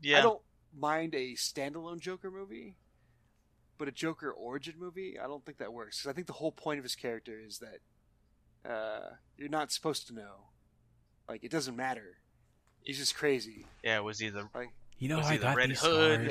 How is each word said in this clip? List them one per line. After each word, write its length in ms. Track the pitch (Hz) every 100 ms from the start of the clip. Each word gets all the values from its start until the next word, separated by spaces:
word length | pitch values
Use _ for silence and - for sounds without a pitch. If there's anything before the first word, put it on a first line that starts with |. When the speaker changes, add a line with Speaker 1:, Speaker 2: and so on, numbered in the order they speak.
Speaker 1:
Yeah. 200 | 143 143
Speaker 2:
don't 200 | 226 208 - _ _ 147
mind 380 | 147 156 165
a 200 | 151 127
standalone 680 | 120 - - 139 156 165 175
Joker 300 | 185 185 190
movie, 440 | 190 196 226 226 180 _ _ _ _ _ _ _ _ _ -
but 80 | 143
a 40 |
Joker 380 | 127 160 160 147
origin 420 | - 117 139 139 160
movie, 380 | 180 175 190 -
I 80 | 127
don't 160 | 143 127
think 120 | 139
that 140 | 110
works. 300 | 117 107 -
'Cause 80 | 139
I 20 |
think 140 | 135 180
the 60 |
whole 160 | - 156
point 260 | - 156 147
of 60 |
his 120 | 123 -
character 420 | 123 113 120 110
is 220 | 110 101
that, 180 | 113 95 _ _ _ _ _ _ _ _ -
uh, 460 | 113 110 110 - - _ -
you're 120 | 143
not 220 | 151 143
supposed 360 | - 160 139 -
to 40 |
know. 340 | 113 101 98 101 _ _ _ _ _ _ _ -
Like, 160 | 113
it 60 | 117
doesn't 260 | 160 131 120
matter. 420 | 131 120 98 - _ _ _ _ _ _
He's 160 | - 139
just 160 | 139
crazy. 520 | - 147 131 110 107 - -
Speaker 1:
Yeah, 160 | 117 110
was 180 | 104 107
he 100 | 110
the 180 | 101 101
Speaker 2:
Like, 200 | 120 123 - - -
Speaker 3:
You 100 | 131
know, 100 | 156
Speaker 1:
was 80 | 151
Speaker 3:
I 40 |
Speaker 1:
he 60 | -
the 60 |
Speaker 3:
got 120 | 123 131
Speaker 1:
Red 140 | 127
Speaker 3:
these 100 | 131
Speaker 1:
Hood? 400 | 160 160 160 147 120